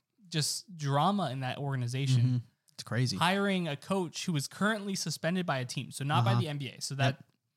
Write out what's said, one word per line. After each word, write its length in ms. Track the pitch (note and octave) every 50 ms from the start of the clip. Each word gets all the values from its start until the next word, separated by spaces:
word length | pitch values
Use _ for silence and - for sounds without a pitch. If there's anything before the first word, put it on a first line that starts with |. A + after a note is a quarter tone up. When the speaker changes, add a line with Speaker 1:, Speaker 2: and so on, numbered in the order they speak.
| _ _ _ _ G#3+ F3
Speaker 1:
just 480 | E3 D#3+ C#3 - - - - - F#3 D#3+
drama 540 | D3+ C#3 C#3 C#3+ D#3 F#3 G#3 G3+ F3+ C3+
in 100 | B2+ C3+
that 160 | C3 B2+ - -
organization. 640 | C#3+ C#3 C3+ B2+ B2 A#2 B2 C3 C#3 C3 C3 B2
Speaker 2:
Mm-hmm. 160 | A#2 B2+ B2+ B2 A#2 - _ _ _ _ _
It's 80 | - -
crazy. 340 | - A2 A#2 B2+ A2 G2+ F#2
Speaker 1:
Hiring 500 | D#3+ F3 F#3+ G3+ G3+ G3+ F#3+ F#3 F3 D#3+
a 80 | C#3+
coach 500 | - - - F#3+ G3 F3+ D3+ - - -
who 120 | - E3+ C#3+
is 100 | C3+ -
currently 480 | - - F#3+ G#3 A3+ G#3 G3 G3+ F#3+
suspended 500 | F3 - E3+ D3 - - D#3+ F#3 F#3 F3
by 120 | F3 C#3+ C3
a 80 | B2
team, 260 | A#2+ - C#3+ - -
so 140 | - - C3+
not 180 | C#3 D3+ - A#2+
by 80 | A#2
Speaker 2:
Uh-huh. 100 | A#2 -
Speaker 1:
the 60 | - D3+
N 100 | C#3+ C#3+
B 120 | C#3 A2+
A. 100 | - -
So 140 | - - C#3
that 200 | C3+ C3+ C3 -
Speaker 2:
Yep. 100 | - - _ _ _ _ _ _